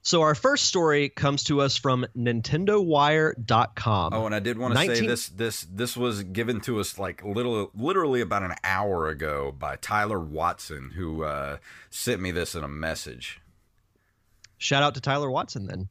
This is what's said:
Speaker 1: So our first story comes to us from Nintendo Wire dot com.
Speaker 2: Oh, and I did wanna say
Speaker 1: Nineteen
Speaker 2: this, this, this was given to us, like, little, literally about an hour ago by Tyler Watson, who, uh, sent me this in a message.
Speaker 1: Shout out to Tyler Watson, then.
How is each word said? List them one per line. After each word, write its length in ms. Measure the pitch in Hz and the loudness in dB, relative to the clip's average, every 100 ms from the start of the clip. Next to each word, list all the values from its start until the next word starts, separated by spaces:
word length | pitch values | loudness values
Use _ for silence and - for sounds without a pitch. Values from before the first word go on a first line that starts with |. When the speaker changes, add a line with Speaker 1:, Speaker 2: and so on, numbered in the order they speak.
| - | 2
Speaker 1:
So 160 | 175 | 4
our 140 | 156 147 | 4 4
first 300 | 254 277 - | 4 4 2
story 420 | 185 165 147 139 | 4 4 4 2
comes 340 | - 143 139 | 2 0 2
to 160 | - 143 | 0 2
us 160 | 139 - | 2 2
from 300 | 139 127 120 123 | 2 2 0 -2
Nintendo 640 | 120 117 110 151 196 208 | 0 0 0 0 4 4
Wire 540 | 180 147 147 156 156 - | 4 6 6 6 2 0
dot 300 | 107 113 117 | 2 4 4
com. 400 | - 117 101 82 | 0 2 2 2
Speaker 2:
Oh, 100 | 110 | 0
and 120 | 110 104 | -2 -2
I 20 | |
did 180 | 101 113 | -2 -2
wanna 200 | 123 120 | 2 2
say 100 | 143 | 4
Speaker 1:
Nineteen 220 | 117 110 | 2 2
Speaker 2:
this, 200 | 117 - | 0 -4
this, 360 | 92 113 - 80 | -4 -4 -4 -10
this 280 | 95 123 123 | -6 -4 -2
was 260 | 123 101 | -2 -2
given 380 | 95 95 117 113 | -4 -4 -2 -2
to 180 | 117 113 | -2 -2
us, 180 | 95 - | -2 -4
like, 280 | 95 87 | -8 -6
little, 480 | 101 101 120 113 98 | -6 -4 0 -2 -2
literally 460 | - 139 196 156 123 | -2 0 2 2 2
about 240 | 104 101 | 2 0
an 100 | 92 82 | -2 -4
hour 460 | - 95 104 90 78 | -2 0 0 0 -2
ago 420 | 76 78 73 69 | -2 -4 -4 -4
by 240 | 69 73 | -6 -8
Tyler 460 | 69 - 107 104 104 | -8 -2 -2 0 -2
Watson, 720 | 78 76 85 85 - 76 67 | -4 -2 -2 -2 -12 -12 -12
who, 300 | 87 85 78 | -8 -6 -4
uh, 340 | 78 71 71 73 - - - | -4 -4 -6 -10 -14 -20 -16
sent 320 | - - 107 | -8 -4 -2
me 80 | 92 | -2
this 240 | 85 82 | -2 -4
in 80 | 85 | -6
a 60 | 71 | -8
message. 720 | 73 78 78 - 62 - - _ _ _ _ _ _ _ _ _ _ - _ | -6 -6 -6 -10 -14 -14 -16 _ _ _ _ _ _ _ _ _ _ -20 _
Speaker 1:
Shout 260 | - 139 | 0 2
out 100 | 147 | 2
to 60 | 135 | 0
Tyler 280 | 147 143 143 | -2 -2 0
Watson, 380 | 135 - 123 95 | -2 -4 -8 -8
then. 220 | 95 95 | -8 -10